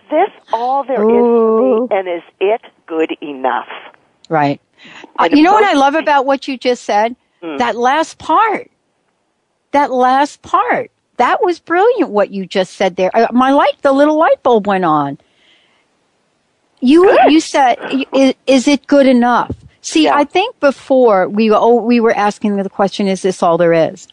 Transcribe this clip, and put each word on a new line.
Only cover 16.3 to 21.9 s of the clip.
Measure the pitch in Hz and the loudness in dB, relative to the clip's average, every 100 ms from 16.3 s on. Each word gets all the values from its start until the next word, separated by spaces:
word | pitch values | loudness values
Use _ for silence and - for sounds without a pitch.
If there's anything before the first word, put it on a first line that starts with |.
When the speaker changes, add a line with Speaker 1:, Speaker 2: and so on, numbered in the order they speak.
| _ _ _ _ _ | _ _ _ _ _
Speaker 2:
You, | 254 320 | 2 4
Speaker 1:
Good. | 381 523 740 | 4 4 4
Speaker 2:
you | 311 | 2
said, | - 311 262 - | 0 0 0 -2
y-, | - 269 269 | -4 -6 -4
"Is, | 269 269 - - | 0 0 0 0
is | 262 277 | 0 2
it | 285 - | -2 2
good | 285 269 | 2 4
enough?" | 247 240 233 - - - _ | 2 2 0 -4 -10 -16 _
See, | - 330 | -4 0
Speaker 1:
Yeah. | 294 285 | 0 0
Speaker 2:
I | |
think | 285 359 453 - | 0 -2 -4 -2
before | 285 - - 262 240 190 185 | -4 -4 -2 2 4 2 0
we, | 202 220 | 0 2
oh, | 208 226 240 | 2 2 2
we | 220 | 2